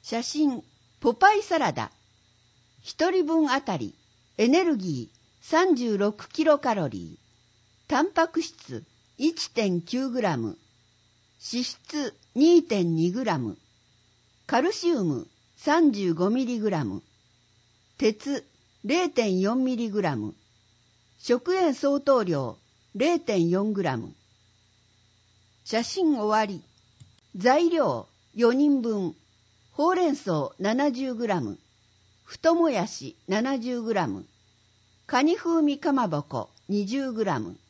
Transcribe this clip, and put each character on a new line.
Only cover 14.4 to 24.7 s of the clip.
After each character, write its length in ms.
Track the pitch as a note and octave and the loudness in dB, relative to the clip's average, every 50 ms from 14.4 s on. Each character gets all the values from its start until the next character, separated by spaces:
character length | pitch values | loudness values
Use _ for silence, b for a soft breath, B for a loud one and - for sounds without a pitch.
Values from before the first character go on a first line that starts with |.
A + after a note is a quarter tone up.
| _ | _
カ 140 | - - A#3+ | 0 0 0
ル 120 | C#4 F4+ | 2 0
シ 180 | G#4+ - F4 E4+ | -2 0 0 0
ウ 120 | E4+ B3 F#3+ | 0 2 0
ム 220 | D#3+ C#3 A#2 - - _ _ _ _ _ | -2 -2 -4 -6 -12 _ _ _ _ _
三 360 | _ - F#3+ D4 E4+ E4 D4 | _ -2 2 4 6 4 4
十 220 | G#3+ G3+ G3 F3 E3 | 4 2 -2 -2 0
五 160 | D#3 F3+ G3+ | 0 0 0
ミ 160 | A3+ C4 C4 | 0 0 -2
リ 120 | A#3 B3 A3 | -2 -4 -2
グ 120 | G#3 G#3+ | -2 -2
ラ 140 | F#3+ D#3 C3+ | -2 -2 -4
ム。 180 | G2+ F#2+ - _ _ _ _ _ _ _ _ _ _ _ _ _ _ _ _ _ _ _ | -4 -6 -10 _ _ _ _ _ _ _ _ _ _ _ _ _ _ _ _ _ _ _
鉄 480 | - C#4+ G#3+ G#3+ - - C#4 C#4+ - - _ _ _ _ _ _ _ - | 0 0 0 0 -2 -8 -6 -6 -6 -8 _ _ _ _ _ _ _ -4
零 240 | G#3 C#4 F4 F4+ E4 | -2 0 0 0 0
点 320 | - B3+ A3+ G3+ F#3 F#3 | -2 -2 0 0 0 0
四 240 | F#3+ G3+ A#3+ C4 C4 | 0 0 0 0 -2
ミ 120 | C4 B3+ | -2 -2
リ 140 | A3 A#3+ A3 | -4 -6 -4
グ 120 | G3 G#3 | -4 -2
ラ 120 | G3 D#3+ C#3 | -2 -2 -4
ム。 200 | A2 G#2 G#2 D#2+ _ _ _ _ _ _ _ _ _ _ _ _ _ _ _ _ _ | -4 -6 -8 -12 _ _ _ _ _ _ _ _ _ _ _ _ _ _ _ _ _
食 380 | - - A#3+ B3 B3 F4 F4+ | -2 -2 -2 0 0 -2 0
塩 180 | F#4 F4+ D#4 C4 | 2 2 2 0
相 260 | - - C#4 C#4 C#4+ | 0 0 0 0 2
当 220 | C#4+ D4 C4+ B3 | 2 2 2 2
量 340 | G#3+ F3 D#3+ C#3 C3 A#2 - _ _ _ _ _ _ _ - | 2 0 -2 -2 -4 -6 -10 _ _ _ _ _ _ _ -4
零 240 | G3+ C4 D#4+ F4 E4 | 0 0 0 0 0
点 300 | - - G#3 F3+ E3+ E3+ | -2 -2 0 2 2 2
四 240 | F3+ F#3+ G3+ A3 | 2 0 0 -2
グ 100 | G#3 G3 | -2 -2
ラ 140 | F3+ D3+ C3 | -2 -2 -4
ム。 180 | A2+ - - - _ _ _ _ _ _ _ _ _ _ _ | -4 -8 -10 -16 _ _ _ _ _ _ _ _ _ _ _